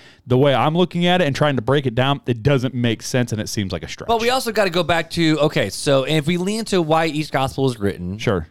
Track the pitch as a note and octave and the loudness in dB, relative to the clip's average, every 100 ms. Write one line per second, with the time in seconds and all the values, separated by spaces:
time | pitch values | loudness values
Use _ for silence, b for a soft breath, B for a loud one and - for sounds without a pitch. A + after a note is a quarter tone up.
0 | B B - B2+ C#3+ B2+ C#3 E3 F3 F3 | B B 0 4 4 4 2 2 0 0
1 | F3 F3+ D3+ C3+ D3+ C3 A2 C#3+ C3+ A2+ | 2 2 2 2 0 0 0 0 0 0
2 | C3+ C#3+ - A#2+ G#2+ C#3 B2 B2+ A#2+ A2 | 0 0 -2 -2 2 2 0 0 0 -2
3 | - C3 B2 A2 F#2+ - F#2+ F2 - - | -2 -2 -2 -4 -4 -4 -4 -6 -8 -8
4 | - A3+ A#3 C4 A#3 A3 G3 F3 E3 E3+ | -2 0 0 0 0 0 0 0 0 -2
5 | D#3+ - D#3+ D#3 D#3 D3+ G#2 - D3 C3+ | -2 0 2 2 2 0 -2 -2 0 2
6 | C3 D#3 C#3+ F3 F#3 G#3+ A3 F#3+ D#3 D#3+ | 2 0 0 0 -2 -4 0 0 2 2
7 | E3 D3 D3+ C#3 C3 - C3+ A#2+ G2+ D#2+ | 2 -2 -2 -2 -2 0 0 0 -2 -2
8 | F2+ G#2 A#2+ F#2+ D#2+ | -6 -4 -2 -2 -2